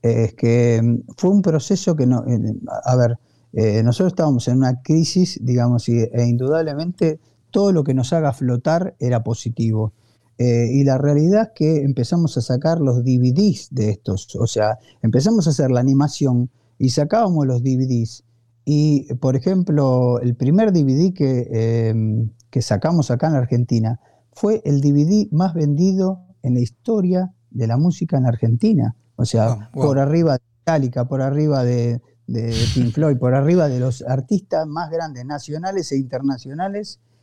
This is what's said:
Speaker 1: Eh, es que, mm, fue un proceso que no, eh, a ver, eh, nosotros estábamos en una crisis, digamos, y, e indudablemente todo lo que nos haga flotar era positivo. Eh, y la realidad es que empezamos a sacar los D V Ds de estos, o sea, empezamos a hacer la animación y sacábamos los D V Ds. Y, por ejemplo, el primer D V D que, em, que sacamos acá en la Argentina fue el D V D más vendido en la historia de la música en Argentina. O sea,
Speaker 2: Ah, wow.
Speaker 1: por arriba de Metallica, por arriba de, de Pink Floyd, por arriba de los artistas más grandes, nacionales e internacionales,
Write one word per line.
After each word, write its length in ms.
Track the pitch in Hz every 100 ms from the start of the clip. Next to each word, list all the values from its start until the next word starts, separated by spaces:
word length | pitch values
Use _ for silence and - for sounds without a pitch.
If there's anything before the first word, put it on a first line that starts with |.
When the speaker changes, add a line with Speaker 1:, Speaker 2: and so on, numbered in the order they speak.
Speaker 1:
Eh, 220 | 113 117 113
es 80 |
que, 480 | - 120 120 120 113
mm, 300 | 117 117 - -
fue 140 | 180
un 120 | 202
proceso 540 | 185 156 - 190 - 160
que 100 | 123
no, 200 | 127 -
eh, 260 | 117 107 107 - -
a 120 | - 127
ver, 200 | 120 117 _ _ _
eh, 280 | - 110 107
nosotros 300 | 117 - 180
estábamos 340 | 180 156 127 120
en 80 | 127
una 240 | 131 127
crisis, 580 | - 160 165 180 180 -
digamos, 460 | 123 123 120 120 -
y, 120 | 117
e 240 | 113 120 120
indudablemente 920 | 120 127 160 160 143 170 180 165 156 _ _ _
todo 220 | - 202
lo 140 | 180 139
que 80 |
nos 180 | 131 123
haga 220 | 170 151
flotar 640 | - 127 120 147 165 190 -
era 240 | 123 120
positivo. 720 | 117 113 117 113 113 110 110 - _ _ _ _
Eh, 300 | 123 117 117
y 100 | 135
la 140 | 139 135
realidad 460 | 143 147 160 208
es 60 | 220 -
que 220 | 156 160
empezamos 600 | 139 131 117 170 165 -
a 40 |
sacar 400 | 113 123 160 165
los 240 | 139 123 123
D 120 | 127
V 140 | 123
Ds 380 | 135 208 - -
de 200 | 127 107
estos, 440 | 101 - 95 - -
o 120 | 117
sea, 320 | 110 107 110 _ _
empezamos 460 | 117 123 165 226 160
a 40 |
hacer 200 | 147 135
la 80 | 123
animación 680 | 131 135 147 - 139 123 123 _ _ _
y 120 | 131
sacábamos 580 | 127 147 214 214 165 139
los 160 | 123
D 140 | 131 131
V 100 | 131
Ds. 360 | 120 113 - _ _ _ _ -
Y, 480 | 147 151 143 -
por 240 | 123 135 131
ejemplo, 800 | 180 190 175 151 135 127 123 123
el 160 | 123 120
primer 380 | 131 180 220
D 100 | 180
V 100 | 139
D 200 | 131 185
que, 340 | 185 139 127 120 113 113 117 113
em, 420 | 113 110 110 113 - _
que 120 | 135
sacamos 500 | - 101 156 170 -
acá 160 | 123 160
en 60 |
la 60 | 147
Argentina 640 | 123 120 120 117 110 117 _ _ _ -
fue 240 | 208 220 -
el 160 | 143
D 100 | 143
V 140 | 143 151
D 240 | 208 208
más 220 | 151 185
vendido 640 | 165 147 143 185 190 185 185 - _
en 120 | 131 123
la 40 |
historia 720 | 120 - - 220 180 185 185 - _
de 160 | - 113
la 100 | 120
música 400 | 170 - 165 139
en 80 | 127
Argentina. 680 | 117 120 117 214 190 113 - _ -
O 80 |
sea, 240 | 117 113 113
Speaker 2:
Ah, 220 | 117 107
wow. 120 | - 143
Speaker 1:
por 140 | 139
arriba 340 | 139 160 165
de 100 | 131 - _
Metallica, 480 | - 160 131 123 123
por 140 | 135
arriba 420 | 135 143 151 139
de, 380 | 123 123 120 117 - _ -
de 260 | 113 117 113 117
Pink 180 | 127 120
Floyd, 240 | 110 156 131
por 180 | 127
arriba 360 | 131 139 180 151
de 100 | 123
los 220 | 127 123
artistas 640 | 123 131 139 202 - 165 156
más 240 | 156 160
grandes, 340 | 165 160 127 127
nacionales 640 | 147 - 151 185 196 160
e 40 | 139
internacionales, 1000 | 127 127 139 131 135 147 196 202 208 - _ _